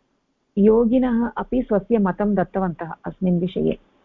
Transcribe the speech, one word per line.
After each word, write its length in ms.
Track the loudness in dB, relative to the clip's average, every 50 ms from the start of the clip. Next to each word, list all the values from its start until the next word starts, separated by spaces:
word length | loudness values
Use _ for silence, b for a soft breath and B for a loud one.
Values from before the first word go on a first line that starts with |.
| _ _ _ _ _ _ _ _ _ _ 0 2
योगिनः 720 | 4 4 6 4 4 4 2 2 2 2 0 0 -2 -2
अपि 340 | -4 -8 -6 -4 -2 -2 -2
स्वस्य 360 | 0 -2 -2 0 0 0 0
मतं 360 | 2 0 0 -2 -2 0 0
दत्तवन्तः 580 | 0 -2 -2 -2 -4 -4 -4 -4 -6 -10 -12 -12 -12 -12
अस्मिन् 360 | -14 -8 -4 -2 0 0 0
विषये। 380 | -2 -4 -4 -4 -2 -4 -4 -6 _ _ _ _ _